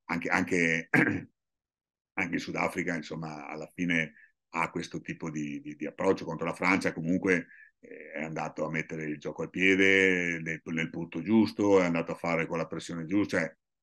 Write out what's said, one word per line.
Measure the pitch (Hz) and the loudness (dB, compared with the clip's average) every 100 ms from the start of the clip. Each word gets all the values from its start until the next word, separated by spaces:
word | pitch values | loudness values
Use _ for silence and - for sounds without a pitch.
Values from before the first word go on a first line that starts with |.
anche, | - 87 85 | -6 -4 0
anche, | 90 90 92 85 82 - | 0 2 2 4 2 2
<clears throat> | - - 95 - _ _ _ _ _ _ _ _ | 4 4 2 -6 _ _ _ _ _ _ _ _
anche | - 90 | -6 -4
in | - | -4
Sudafrica, | - 82 85 87 87 | -4 -2 -2 -2 -4
insomma, | 85 76 78 80 76 73 | -4 -6 -10 -8 -10 -10
alla | 76 78 | -12 -10
fine | - 87 82 78 - - _ _ | -4 0 0 -2 -8 -20 _ _
ha | 85 82 | -4 -2
questo | 85 85 82 | -4 -6 -8
tipo | - 80 82 | -10 -8 -6
di, | 76 73 71 | -6 -6 -6
di, | 71 73 | -10 -10
di | 73 | -8
approccio. | - 90 92 | -2 0 0
Contro | - 80 82 | -2 -4 -4
la | |
Francia | 80 90 95 90 | 0 2 2 0
comunque, | - 80 90 98 87 - - - _ | -2 0 2 4 2 0 -12 -20 _
eh, | - 76 76 | -20 -18 -12
è | 78 | -8
andato | 80 80 76 - | -6 -4 -6 -4
a | 78 | -4
mettere | 80 78 82 78 | -4 -4 -6 -6
il | 73 | -6
gioco | 78 73 | -8 -6
al | 80 | -6
piede | 95 95 95 95 95 95 90 87 85 | 2 4 6 6 6 6 4 0 -4
nel, | 82 80 | -4 -8
nel | - 80 80 | -6 -4 -4
punto | 85 82 85 | -6 -8 -6
giusto, | 78 110 104 - 101 98 | 2 4 4 2 4 6
è | |
andato | 87 85 82 | 4 2 -2
a | 82 | -4
fare | 85 82 80 | -2 0 0
con | 85 | -2
la | 80 | -4
pressione | 82 - 87 80 | -6 -8 -8 -2
giusta, | 98 98 98 | 0 2 0
cioè, | 80 - _ _ | -2 -6 _ _